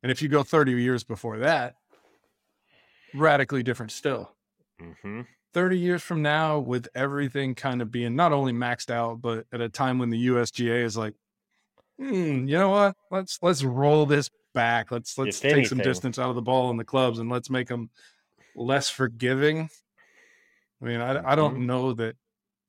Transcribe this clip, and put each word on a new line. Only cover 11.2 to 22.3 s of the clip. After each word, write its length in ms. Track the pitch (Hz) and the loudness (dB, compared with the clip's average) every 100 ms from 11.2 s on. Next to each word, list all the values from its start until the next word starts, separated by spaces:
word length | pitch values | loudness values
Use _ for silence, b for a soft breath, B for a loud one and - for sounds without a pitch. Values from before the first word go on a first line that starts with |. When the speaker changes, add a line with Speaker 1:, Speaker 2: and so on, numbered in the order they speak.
| _ _ _ _ _ _ _ _ | _ _ _ _ _ _ _ _
Speaker 1:
"Hmm, 480 | 269 202 165 139 135 | -4 -2 0 0 0
you 100 | 151 | 2
know 120 | 190 | 4
what? 260 | 196 202 190 _ | 4 2 2 _
Let's, 280 | 190 190 - | -6 -6 -2
let's 220 | 175 160 | 0 2
roll 420 | 135 123 143 151 147 | 0 2 4 6 6
this 240 | 143 135 _ _ | 2 0 _ _
back. 380 | 127 117 117 110 | 0 2 0 -2
Let's, 260 | 120 - - | -8 -8 -4
let's 200 | 135 98 | -4 0
Speaker 2:
If 40 | |
Speaker 1:
take 240 | 139 147 113 | 4 4 4
some 120 | 127 | 2
Speaker 2:
anything. 120 | 107 | 0
Speaker 1:
distance 280 | 123 131 120 | 0 -4 -4
out 100 | 127 | -4
of 60 | 123 | -4
the 60 | |
ball 280 | 120 127 127 | 0 2 2
and 100 | 117 | -2
the 60 | 117 | -2
clubs 340 | 135 127 113 | 2 2 0
and 100 | 117 | -4
let's 200 | 123 120 | -6 -4
make 200 | 131 123 | -4 -4
'em 200 | 120 113 b b b b _ _ - | -8 -10 b b b b _ _ -10
less 340 | 120 139 - | -2 0 0
forgiving." 800 | - 131 113 123 131 147 156 160 - _ _ b b b b b b b _ | -2 -4 0 -2 2 2 0 -6 -12 _ _ b b b b b b b _
I 40 | 120 | -6
mean, 140 | 117 | -4
I, 320 | 120 135 131 | -2 -2 2
I 20 | 143 | 4
don't 200 | 147 131 | 4 0
Speaker 2:
Mm-hmm. 100 | 123 | -2
Speaker 1:
know 260 | 127 131 | 0 -2
that 220 | 120 113 117 _ | -2 -6 -8 _